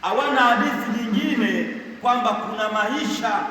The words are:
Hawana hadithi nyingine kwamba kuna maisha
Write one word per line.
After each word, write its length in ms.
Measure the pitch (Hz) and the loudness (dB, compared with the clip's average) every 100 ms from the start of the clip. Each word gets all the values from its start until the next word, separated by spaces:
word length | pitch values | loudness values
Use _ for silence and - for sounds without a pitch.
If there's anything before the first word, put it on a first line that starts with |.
Hawana 400 | 180 214 277 262 | 0 0 2 4
hadithi 580 | 240 233 202 - - 214 | 4 4 2 -2 -4 -4
nyingine 600 | 226 208 302 233 202 - - - - - | 0 0 0 0 0 0 -4 -8 -12 -4
kwamba 280 | 247 247 - | 2 2 2
kuna 400 | 208 208 214 214 | 0 -4 -4 -2
maisha 640 | 214 208 285 311 - 233 202 - | 0 -2 -2 -2 -2 -2 -2 -2